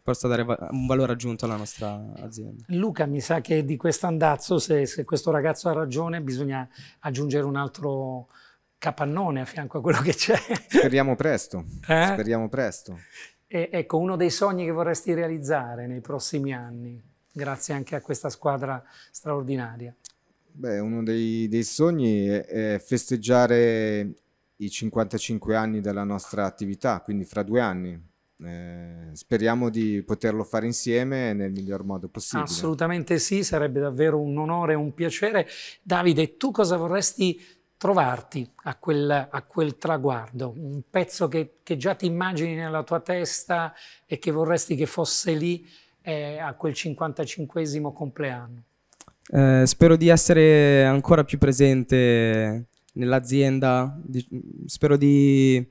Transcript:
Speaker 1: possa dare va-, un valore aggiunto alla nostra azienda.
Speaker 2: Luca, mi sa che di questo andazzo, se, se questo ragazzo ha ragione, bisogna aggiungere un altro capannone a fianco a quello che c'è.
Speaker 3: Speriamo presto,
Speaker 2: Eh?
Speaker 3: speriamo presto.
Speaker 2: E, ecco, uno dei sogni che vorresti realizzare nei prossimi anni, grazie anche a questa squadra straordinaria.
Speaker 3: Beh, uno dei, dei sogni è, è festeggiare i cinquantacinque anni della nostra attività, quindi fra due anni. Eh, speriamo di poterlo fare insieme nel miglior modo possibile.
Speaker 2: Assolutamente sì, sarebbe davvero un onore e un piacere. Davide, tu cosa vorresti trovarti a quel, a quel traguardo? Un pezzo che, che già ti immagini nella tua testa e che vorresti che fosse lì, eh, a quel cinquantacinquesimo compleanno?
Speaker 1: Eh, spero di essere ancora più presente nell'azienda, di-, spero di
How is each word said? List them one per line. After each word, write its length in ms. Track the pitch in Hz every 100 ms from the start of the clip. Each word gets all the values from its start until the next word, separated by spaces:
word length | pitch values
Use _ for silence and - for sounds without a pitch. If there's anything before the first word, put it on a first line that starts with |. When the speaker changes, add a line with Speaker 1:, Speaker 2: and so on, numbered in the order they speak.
Speaker 1:
possa 260 | - 123 127
dare 160 | 117
va-, 260 | 120 117 -
un 160 | 131 127
valore 240 | 131 127
aggiunto 340 | 120 120 113
alla 100 | 117
nostra 480 | 107 104 - 104 104 107 104
azienda. 420 | - 110 107 110 113
Speaker 2:
Luca, 360 | 175 214 165
mi 160 | 147 143
sa 200 | - 165
che 220 | - 156
di 140 | 139 147
questo 300 | 170 - 175
andazzo, 500 | 160 156 143 - 175
se, 300 | - 151 135
se 160 | -
questo 260 | 131 151 -
ragazzo 400 | 151 147 151 175
ha 40 |
ragione, 480 | 156 151 127 165 170
bisogna 460 | 139 127 139 135 127 - - _
aggiungere 460 | 151 127 147 143
un 100 | 139
altro 720 | 139 139 - 147 135 131 127 123 _ _ _ _ _
capannone 640 | 151 147 143 160 185 135
a 40 |
fianco 320 | 127 - 139 151
a 40 |
quello 180 | 151 123
che 140 | 151
c'è. 220 | - - - - 233 -
Speaker 3:
Speriamo 480 | - 131 135 135
presto, 500 | 123 156 117 - 92 80 -
Speaker 2:
Eh? 240 | - 160 180
Speaker 3:
speriamo 360 | 196 107 113 110
presto. 480 | 135 117 - - 87 - - - _
Speaker 2:
E, 240 | _ 175 170
ecco, 260 | 180 - 165
uno 160 | 180
dei 160 | 180 175
sogni 340 | - 202 180
che 60 | 170
vorresti 420 | 165 170 160 -
realizzare 720 | 165 165 160 139 151 120 120
nei 160 | 123 127
prossimi 520 | 117 139 - 151 139
anni, 460 | 127 120 120 120 120 _ _ _
grazie 440 | 151 139 135 -
anche 200 | 143 131
a 60 | 143
questa 280 | - 139 147
squadra 520 | - 151 139 135 131 _ - -
straordinaria. 840 | - 151 143 131 135 117 113 120 _ - _ _ _ _
Speaker 3:
Beh, 280 | 147 123 101
uno 240 | 107 117
dei, 440 | 113 113 113 113 110
dei 140 | 113
sogni 640 | 113 - 165 165 120 104
è, 200 | 101 101
è 340 | - 101 107 101
festeggiare 1300 | - 123 - 120 107 123 120 120 117 113 107 104 101 - _ _ _
i 140 | _ 104
cinquantacinque 840 | - 110 117 104 113 - 110 104
anni 260 | 110 110 107
della 220 | 101 101
nostra 420 | 101 101 - 107
attività, 560 | 95 - 98 98 127 98
quindi 240 | - 104
fra 180 | 90 107
due 180 | 98 120
anni. 460 | 113 90 90 85 82 _ _ _
Eh, 680 | 85 87 87 87 85 85 82
speriamo 560 | 76 - 113 113 120 120
di 340 | 110 107 101
poterlo 400 | - 107 113 107
fare 200 | 101 113
insieme 680 | 113 117 123 117 131 135 120
nel 180 | 101 98
miglior 320 | 98 98 98
modo 240 | 98 95 90
possibile. 360 | - - 156
Speaker 2:
Assolutamente 760 | 151 170 170 147 165 175 147 165
sì, 240 | - 196
sarebbe 380 | 190 160 147 135
davvero 360 | 143 127 156 151
un 200 | 147 143
onore 340 | 156 170 165
e 40 | 151
un 160 | 147
piacere. 520 | 143 165 - 208 214 156 - - -
Davide, 560 | - 180 180 151 156 -
tu 140 | 269
cosa 260 | 226 185 175
vorresti 600 | 165 190 - - 185 165 - _ _
trovarti 760 | _ 180 190 131 123 - 143 120 -
a 120 | 147 131
quel, 320 | - 147 143
a 320 | 143 139 139
quel 340 | - - 151 -
traguardo? 760 | 160 156 139 120 113 123 123
Un 260 | 120 147 143 -
pezzo 380 | 185 175 - 165
che, 280 | 165 156 _
che 120 | -
già 200 | 156 160
ti 100 | 185
immagini 500 | 180 170 185 170 165
nella 280 | 160 160 156
tua 180 | 151 165
testa 720 | 165 180 170 - - 175 160 - - -
e 140 | _ 156
che 120 | 175
vorresti 440 | 156 160 170 -
che 100 | 143
fosse 480 | 151 - 156 - 175
lì, 320 | 156 170 175 - - _ _
eh, 360 | 180 156 147 151
a 160 | 156
quel 200 | - 160
cinquantacinquesimo 1160 | 135 165 143 160 135 147 - 147 170 156 147 147
compleanno? 720 | 143 143 - 143 123 120 120 _ _ _ _ - _ -
Speaker 1:
Eh, 320 | - 135 131
spero 300 | 131 - 165 160
di 100 | 165
essere 800 | 165 - 165 156 151 143 139
ancora 380 | 135 139 - 165
più 140 | 147 143
presente 1300 | 139 127 139 131 123 127 123 117 113 110 107 113 120 _ _
nell'azienda, 1040 | - 123 131 123 135 139 131 131 127 131 147
di-, 260 | 147 127 - 127 - -
spero 320 | - - 147 143
di 680 | 143 143 139 139 135 127 123